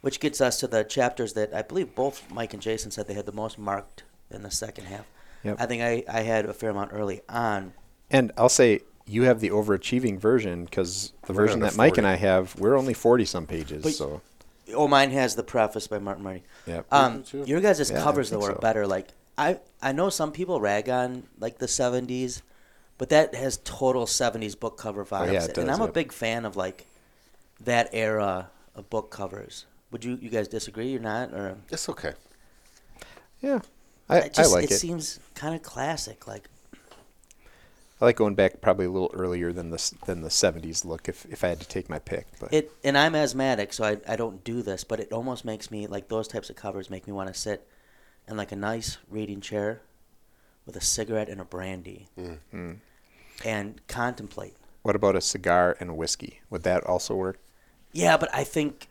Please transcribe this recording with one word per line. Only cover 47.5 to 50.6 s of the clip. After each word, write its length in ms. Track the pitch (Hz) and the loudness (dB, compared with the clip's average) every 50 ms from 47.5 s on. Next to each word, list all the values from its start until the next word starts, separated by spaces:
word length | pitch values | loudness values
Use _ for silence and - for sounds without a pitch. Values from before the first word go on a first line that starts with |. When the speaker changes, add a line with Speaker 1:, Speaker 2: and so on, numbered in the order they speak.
| 104 - - _ _ _ _ _ _ _ _ _ _ _ _ - | -4 -6 -6 _ _ _ _ _ _ _ _ _ _ _ _ -10
Speaker 1:
in, 100 | 113 107 | -6 -6
like, 140 | 101 95 | -6 -6
a 40 | 104 | -6
nice 440 | 101 101 104 113 117 110 - - - - _ | -6 -4 -4 -4 -4 -6 -8 -10 -10 -16 _
reading 320 | 101 107 107 101 104 98 | -8 -8 -6 -6 -8 -10
chair 400 | - - 107 104 101 104 113 117 - _ _ _ _ _ _ _ _ _ _ _ _ _ _ _ | -10 -6 -4 -2 -2 -2 -4 -6 -12 _ _ _ _ _ _ _ _ _ _ _ _ _ _ _